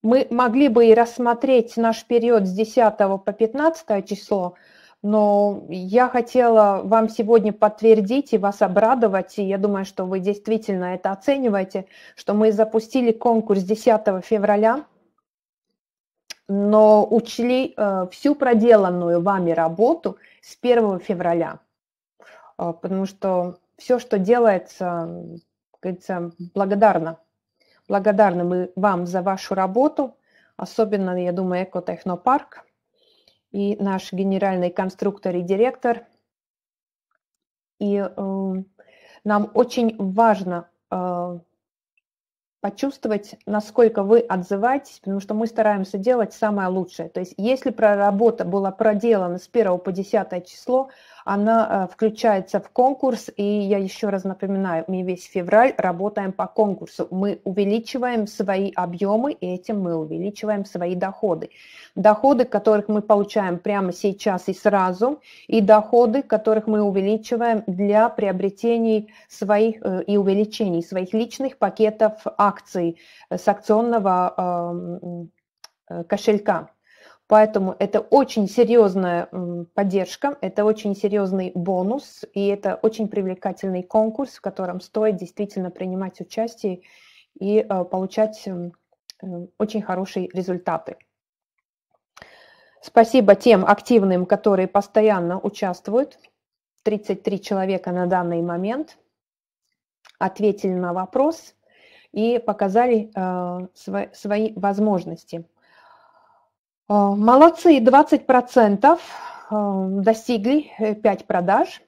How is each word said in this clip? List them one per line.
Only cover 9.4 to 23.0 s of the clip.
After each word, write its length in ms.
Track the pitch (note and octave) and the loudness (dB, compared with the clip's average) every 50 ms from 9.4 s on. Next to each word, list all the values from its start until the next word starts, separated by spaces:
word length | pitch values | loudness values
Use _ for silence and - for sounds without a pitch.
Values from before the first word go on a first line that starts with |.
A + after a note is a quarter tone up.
| G3+ | -4
я 140 | F#3+ G3 G3 | -2 -2 -2
думаю, 260 | G3 G#3 G3+ F#3+ F#3+ | -2 -2 -2 -2 -6
что 220 | F#3+ - - F#3+ | -8 -8 -8 -6
вы 140 | F#3 F#3+ F#3+ | -6 -6 -4
действительно 760 | F3+ G3 G3+ G3+ _ - A3 A3 A3 - G3 F#3 F3+ F3+ F#3 | -4 -4 -6 -6 _ -4 -4 -4 -2 -4 -4 -4 -4 -6 -6
это 160 | F3+ - F#3+ | -4 -4 -6
оцениваете, 760 | G3 G3 - - C#4 C#4 C4 A#3+ G3+ G3 F#3+ F#3+ - G3+ F#3+ _ _ - - - _ | -6 -4 -2 -2 -2 0 0 0 0 0 -2 -4 -8 -10 -10 _ _ -20 -20 -20 _
что 180 | - - - G3+ | -14 -6 -4 0
мы 200 | G#3 G#3+ A3 G#3+ | 2 2 2 4
запустили 580 | G3+ A3 A3 A3 A3+ A3 - - C4+ B3 A#3 | 2 0 2 2 -4 -4 0 -2 0 2 2
конкурс 500 | A3 A3+ - B3 A#3 A3+ G#3+ A3 G3+ G3 F#3 | 0 0 0 0 0 0 2 0 -2 -2 0
десятого 580 | F3+ A3 G#3+ - B3+ A3 G#3+ A3 G#3+ F#3+ F#3 | -2 -4 0 2 2 2 2 2 -2 -2 -2
февраля, 640 | F3+ - A3+ G#3 G3 G#3 G#3 G#3 G#3+ A3 A#3 C#4+ D4+ _ _ _ _ _ _ _ _ _ _ _ _ _ _ _ _ _ _ _ _ _ _ _ _ _ _ _ _ _ - _ _ _ | -4 -2 -2 0 2 0 2 2 2 2 0 0 -6 _ _ _ _ _ _ _ _ _ _ _ _ _ _ _ _ _ _ _ _ _ _ _ _ _ _ _ _ _ -20 _ _ _
но 580 | G3+ G3+ G3+ G#3 G#3+ G#3+ G#3+ G#3+ G#3+ G#3 G3+ | -4 -2 0 4 6 6 8 8 8 6 4
учли, 680 | G#3+ A3 A3+ A3 - - - A#3 A#3+ B3+ B3+ C4 - - | 4 2 0 0 0 -6 -4 -2 0 0 0 -2 -4 -4
э, 320 | - G#3+ G3+ G3 F#3+ F#3 F3+ | -4 -2 -2 -2 -2 -4 -6
всю 260 | - - - C#4+ D4 | -8 -4 -2 -2 0
проделанную 840 | D4 C#4 B3+ A#3+ A3 G#3+ A#3+ A#3 G#3 G3 F3+ F3+ F3+ F3 E3+ E3+ F3 | 0 2 2 4 4 8 8 8 8 6 4 0 -2 0 0 0 0
вами 300 | E3+ G3+ G3 F#3+ F3+ E3+ | 2 0 0 0 0 0
работу 680 | E3 E3 E3 E3 E3+ E3+ A3 B3 E4+ E4 - G3 F3+ _ _ _ _ _ | 0 0 0 -2 0 0 2 2 2 0 -4 -10 -10 _ _ _ _ _
с 140 | _ - - | _ -20 -20
первого 440 | _ - B3 B3 A#3+ A3+ G#3 F#3+ F3+ | _ 0 0 2 2 2 0 -2 -4
февраля, 600 | - - G3+ F3 F3 F3 E3+ E3+ E3 D3+ E3 - _ _ _ _ _ _ _ _ _ _ _ _ _ - - - _ - _ - | -4 -6 -6 -4 -2 -2 -2 -2 -4 -6 -8 -16 _ _ _ _ _ _ _ _ _ _ _ _ _ -20 -20 -20 _ -20 _ -10
э, 160 | F3 E3+ E3 - | -8 -8 -8 -8
потому 240 | - F3+ F#3+ F#3+ | -8 -6 -6 -4